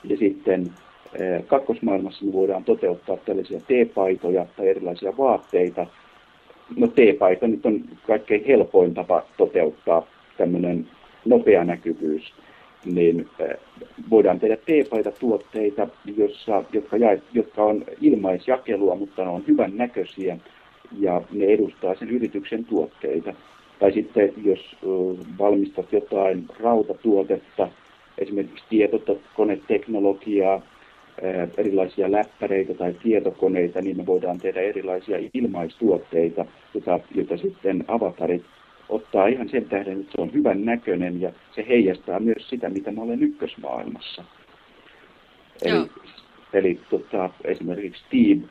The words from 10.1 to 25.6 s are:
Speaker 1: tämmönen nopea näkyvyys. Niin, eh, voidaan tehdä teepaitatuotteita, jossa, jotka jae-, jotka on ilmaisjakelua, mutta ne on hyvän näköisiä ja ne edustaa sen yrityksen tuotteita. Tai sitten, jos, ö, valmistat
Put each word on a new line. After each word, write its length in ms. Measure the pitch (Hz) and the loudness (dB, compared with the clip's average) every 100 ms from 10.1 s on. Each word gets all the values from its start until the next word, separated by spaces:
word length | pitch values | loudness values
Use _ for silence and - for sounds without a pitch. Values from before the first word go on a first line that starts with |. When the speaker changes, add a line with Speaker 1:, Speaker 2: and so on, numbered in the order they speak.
| _ _ - | _ _ -2
Speaker 1:
tämmönen 500 | 87 87 87 87 80 - - - 113 | 0 0 0 -2 -6 -16 -20 -8 4
nopea 380 | 120 110 95 | 4 6 4
näkyvyys. 680 | 85 85 85 80 80 78 - - - - - _ 90 | 4 -4 -6 -4 -4 -4 -6 -20 -20 -20 -20 _ -4
Niin, 440 | 87 85 82 82 - | 2 4 2 -6 -6
eh, 180 | 80 71 - - - - 113 | -6 -6 -14 -20 -20 -18 4
voidaan 300 | 110 95 90 | 6 6 2
tehdä 180 | 113 110 - | 0 -2 2
teepaitatuotteita, 1200 | 151 131 110 104 - 123 104 - 110 104 104 101 - 104 104 | 2 2 -2 -4 -2 -2 -2 -4 -4 -2 -2 -6 -6 -10 0
jossa, 460 | 104 - - 101 85 | 0 -2 -2 -2 -2
jotka 240 | 107 - 104 | -6 -2 2
jae-, 240 | 117 98 - | 4 2 -2
jotka 300 | 120 104 - | -4 -4 0
on 220 | 107 107 - - | 0 0 -6 2
ilmaisjakelua, 960 | 147 117 95 92 - 127 - 101 98 92 | 2 4 0 -2 -2 -2 -2 0 0 0
mutta 280 | 101 - | -6 -6
ne 60 | 90 | -4
on 140 | 87 98 | -4 2
hyvän 300 | 151 98 101 | 2 2 -2
näköisiä 600 | 123 110 90 - 95 85 - - - _ - 101 | -4 -4 -8 -6 -6 -6 -14 -20 -20 _ -18 -4
ja 220 | 98 87 87 | 0 0 -4
ne 140 | 101 98 | 0 2
edustaa 500 | 107 98 - 90 95 | 4 2 -2 -4 -4
sen 140 | 113 | -4
yrityksen 560 | 123 110 101 101 113 117 | -4 -2 -6 -8 -8 -2
tuotteita. 680 | 101 76 _ 69 78 101 - - - _ - | -2 -2 _ -6 -4 -6 -14 -20 -20 _ 0
Tai 120 | 101 | 2
sitten, 400 | 101 101 113 101 - | 2 -2 2 2 2
jos, 320 | 104 92 - - | 0 0 -4 -10
ö, 40 | 95 92 92 90 82 92 | -4 -2 -2 -4 -12 0
valmistat 520 | 101 101 | 2 2